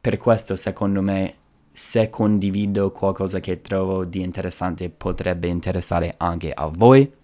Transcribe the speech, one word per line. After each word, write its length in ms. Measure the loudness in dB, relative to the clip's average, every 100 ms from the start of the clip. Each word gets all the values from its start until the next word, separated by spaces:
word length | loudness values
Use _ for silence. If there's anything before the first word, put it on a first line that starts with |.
Per 160 | -2 0
questo, 380 | 2 2 0 -6
secondo 460 | -4 -2 0 0
me, 340 | 0 0 -2 -8 _ _ _
se 380 | -8 -2 0 0
condivido 800 | 2 2 2 0 0 -2 0 -2
qualcosa 480 | 0 -2 -2 -4 -4
che 220 | -6 -8
trovo 420 | -4 -2 0 -2
di 180 | -4 -4
interessante, 680 | -6 -6 -6 -4 -6 -4 -8
potrebbe 580 | -6 -6 -4 -4 -2 -2
interessare 680 | -2 -2 -4 -2 -2 -2 -4
anche 340 | -4 -4 -6
a 140 | -6 -6
voi. 420 | 4 8 8 6 0